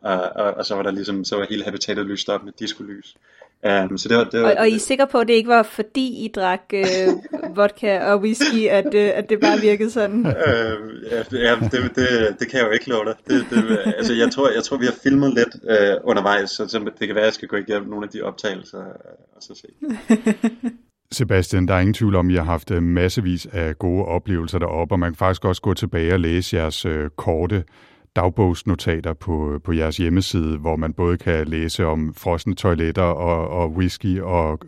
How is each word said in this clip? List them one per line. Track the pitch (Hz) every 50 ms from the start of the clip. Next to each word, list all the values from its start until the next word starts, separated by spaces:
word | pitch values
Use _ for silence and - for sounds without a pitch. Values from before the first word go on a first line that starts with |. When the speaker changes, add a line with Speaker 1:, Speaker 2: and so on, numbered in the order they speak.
Speaker 1:
og, | - 101 95 92 90 92 - - 104
og, | 101 95
og | - 101
så | - 107
var | 98 101
der | 101
ligesom, | 95 98 98 104 101 98 90
så | - 107 101
var | 98 95
hele | 107 104 98
habitatet | 101 95 95 - - 104 104 101
lyst | 101 101 95 - -
op | 104 95 95
med | 101 - -
discolys. | 113 107 - - 104 101 101 101 - - - _ _ _ _ _ - - _ _ -
Øhm, | 107 98 98 95 92 98 95
så | - -
det | 117 117
var, | 113
det | - - 117
var | - -
Speaker 2:
Og, | - -
og | 220 220
I | 220
er | 214
sikre | - - 269 254 277 269
på, | - 254
at | 233 220
det | 233
ikke | 226 226 240
var, | 240 233 214
fordi | - - - 214 214 - 269 262 254 233 - 220
I | 220 -
drak, | 208 190 185 185 190 - - 208
øh, | 196 190 190 185 190 190 185 180 185 - -
<laughs> | - - - 185 170 202
vodka | 202 202 - - - 208 196 -
og | - 196 202 202
whisky, | 190 220 226 - 285 302 233 226 220 -
at, | 202 196 196 196 202
øh, | 208 208 208 -
at | - 208 -
det | 220 208
bare | - 214 - 247
virkede | 214 208 208 208 220 220
sådan? | 220 240 208 202 202 233 233
Speaker 1:
Øhm, | 165 120 - 165 147 123 117 113 113 110 107 110 110 - - 110 110
ja, | 120 117 113
det, | - 131 123
ja, | 120 117 120
det, | 110 117 107 131 127 123 123 -
det, | 131 127 127 123 113 110 104 98 -
det | 123 113
kan | - 131
jeg | 120
jo | 107
ikke | 107 117 - 135
love | 120 110 107
dig. | 110 110 - _ -
Det, | - 135 110 -
det, | 120 113 107 110 110 104 95 107 101 -
altså, | 113 113 120
jeg | 113 117 -
tror, | - 131 139 131
jeg | 107 117 120
tror, | - 143 131
vi | 120
har | 123 113 - -
filmet | 135 135 139 143 135 120
lidt, | 117 120 120 - - - 117
øh, | 110 104 101 101 98 - -
undervejs, | 123 110 104 92 101 101 101 98 98
så, | - - 110 98
så | - 110 104 107 - -
det | 113 101
kan | 101
være, | 104 107
at |
jeg | 110 107
skal | - - -
gå | -
igennem | 101 95 - 104 101 101 104
nogle | 107 104 104
af | 101
de | - 104
optagelser, | 92 98 95 - - 107 95 92 92 - - 95
øh, | 95 95 - - - 50 50 - _ _ _
og | _
så | - - - -
se. | - - _ _ 294 302 226 208 - - 226 214 - 226 208 - -
<laughs> | 226 233 - - 233 - - _ _ _ _ _ _ - -
Speaker 3:
Sebastian, | 123 104 104 92 90 - - 95 90 87
der | 95
er | 90
ingen | 90 101 107
tvivl | - 117 104 98
om, | 92 90 90
at | 90
I |
har | 87 80
haft, | 87 87 82 - -
øh, | 95 87 85
massevis | 85 85 87 90 92 - 127 101 90 90 85 -
af | - - 92 82 80 78 -
gode | - 90 87 92 98
oplevelser | 85 82 87 - - 92 85 82 82 - 90
deroppe, | 85 85 80 80 85 80 101
og | 90
man | 85 85
kan | 80 -
faktisk | 98 92 92 - -
også | 95 92 -
gå | - 104 90
tilbage | - - 87 - 85 82 82 92
og | 92
læse | 85 82 82 87 90 - -
jeres, | 85 80 78 76 - -
øh, | 90 78 76 76 76
korte | - - - - 82 78 87 85 104 98 87 - _ _ - _ _ _ _ _ -
dagbogsnotater | - 87 92 85 - 104 90 87 - - 107 87 - - 90 82 80 80 82 80
på, | - - 92 82 78 76 73 73 71 -
på | - 85
jeres | 80 80 78 78 -
hjemmeside, | 90 82 85 95 95 - - 92 80 78 80 76
hvor | 73 82 80
man | 78 80 78 78
både | - 87 87 87 87
kan | - - 85 80 78 76
læse | 80 80 82 82 - - 92
om | 80 78 80 78 78 80
frosne | - - 95 85 82 - 107 92
toiletter | 90 - 98 87 78 82 82 80 - 92
og, | 87 82 71 87 87 85 82 82 -
og | 76 90 85 80
whisky | 78 92 92 87 - - - 98 90 95
og, | 85 90 90 87 80 78 78 78 -